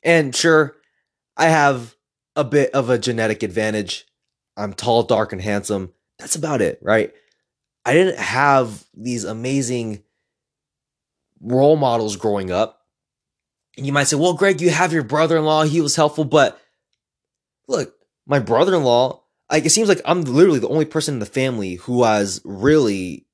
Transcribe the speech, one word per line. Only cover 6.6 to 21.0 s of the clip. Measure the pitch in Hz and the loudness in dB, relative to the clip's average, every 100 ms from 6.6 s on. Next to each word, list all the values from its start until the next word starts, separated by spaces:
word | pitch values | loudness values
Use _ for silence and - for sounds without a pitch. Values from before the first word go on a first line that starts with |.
it, | 90 - | -2 -4
right? | - 110 101 _ _ _ _ _ _ _ | -2 0 0 _ _ _ _ _ _ _
I | - | -2
didn't | 151 190 - | 2 2 -2
have | - 113 143 135 120 104 _ | -6 0 2 2 0 -8 _
these | - 113 120 | -14 -8 -8
amazing | 98 110 123 139 123 123 113 107 _ _ _ _ _ _ _ _ _ _ _ _ _ _ | -8 -8 -4 -4 -2 -4 -6 -10 _ _ _ _ _ _ _ _ _ _ _ _ _ _
role | 107 127 143 156 | -4 2 4 4
models | 135 117 110 101 | 2 0 -2 -4
growing | 113 101 92 | -4 -2 -2
up. | 90 110 _ _ _ _ _ _ _ _ _ _ - | -2 -2 _ _ _ _ _ _ _ _ _ _ -10
And | 139 | -4
you | |
might | 143 | 0
say, | 139 147 | 0 2
"Well, | 175 | 0
Greg, | 180 196 190 | 2 2 2
you | 175 | 0
have | 156 180 | 0 0
your | 160 | 0
brother-in-law. | 117 151 160 160 156 156 | -2 0 2 2 2 2
He | 156 156 | 2 0
was | 151 | -2
helpful." | 151 151 151 | 2 0 0
But | 147 151 131 - _ _ _ _ _ _ _ _ _ _ _ | 2 4 4 0 _ _ _ _ _ _ _ _ _ _ _
look, | 202 127 _ _ _ _ | -4 -4 _ _ _ _
my | 143 | -2
brother-in-law, | 104 113 180 185 135 120 127 - _ _ _ | 2 2 4 2 4 2 2 -4 _ _ _
like, | 156 | 0
it | 160 | 2
seems | 214 220 | 0 2
like | 190 | 2
I'm | - 175 | 2 -2
literally | 151 127 185 147 | 0 4 4 4
the | 107 | 0
only | 160 | -2
person | 156 156 | -2 -4